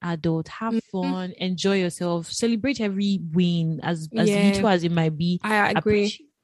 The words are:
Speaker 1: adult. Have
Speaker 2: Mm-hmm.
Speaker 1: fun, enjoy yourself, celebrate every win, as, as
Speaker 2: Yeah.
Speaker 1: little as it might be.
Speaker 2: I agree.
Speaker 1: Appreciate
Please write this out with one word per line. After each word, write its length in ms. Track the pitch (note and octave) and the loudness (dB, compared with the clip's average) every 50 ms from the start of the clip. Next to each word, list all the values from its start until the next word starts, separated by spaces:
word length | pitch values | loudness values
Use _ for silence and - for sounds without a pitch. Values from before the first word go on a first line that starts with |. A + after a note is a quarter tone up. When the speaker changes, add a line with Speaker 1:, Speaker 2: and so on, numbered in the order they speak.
| - | -6
Speaker 1:
adult. 460 | F3 E3+ D#3+ - E3+ D#3+ D#3+ D#3+ - | -6 -4 -2 -2 -2 -2 -2 -4 -6
Have 260 | - - A3 A3+ A3+ | -10 -10 -6 -4 -2
Speaker 2:
Mm-hmm. 380 | A3+ - _ - F#3+ F3+ F3+ F#3 | -4 -4 _ -4 -4 -2 -2 -2
Speaker 1:
fun, 200 | F#3 F#3 F3+ - - | -4 -6 -8 -8 -6
enjoy 400 | F#3 F#3 F#3 D#3+ - G3 G3 G3 | -6 -4 -2 -2 0 0 2 2
yourself, 540 | F#3 F3 - - F3+ F3 E3+ E3+ E3 - - | 0 -2 -2 -4 -4 -2 -2 -4 -4 -6 -6
celebrate 480 | - A#3 A#3 A#3 G#3+ F#3+ C#4 C#4 A3+ | -2 -2 0 0 0 0 -2 -2 -2
every 400 | A3 G3+ G3 G3 G3+ G3+ G3 F#3 E3 E3 D#3 | -2 -2 -2 0 0 0 0 0 -2 -2 0
win, 460 | F3+ F3+ F3 F3 E3+ E3 D#3+ D#3+ D3 - | 2 2 2 2 0 0 0 -2 -2 -2
as, 240 | D#3+ E3+ D#3+ D#3+ D#3 - | -4 -4 -4 -6 -4 0
as 120 | A3 G#3+ G#3+ | 2 2 4
Speaker 2:
Yeah. 220 | G3+ G3+ - G3+ | 4 4 4 4
Speaker 1:
little 180 | G3 G3 G3 G#3+ | 4 4 4 4
as 140 | F#3+ F3 E3 | 4 2 2
it 80 | E3+ | 2
might 260 | E3+ E3+ D#3+ D#3+ D#3 | 2 2 2 2 0
be. 220 | D3 E3+ F3 F3+ F3 - | 0 0 0 0 0 0
Speaker 2:
I 260 | G#3+ G#3+ G#3 G#3 - | 0 2 2 2 2
agree. 300 | G#3 - - G#3+ G#3 G#3 G3+ | 2 2 2 2 2 2 2
Speaker 1:
Appreciate 280 | G#3+ - - - _ _ _ | 0 -2 -6 -14 _ _ _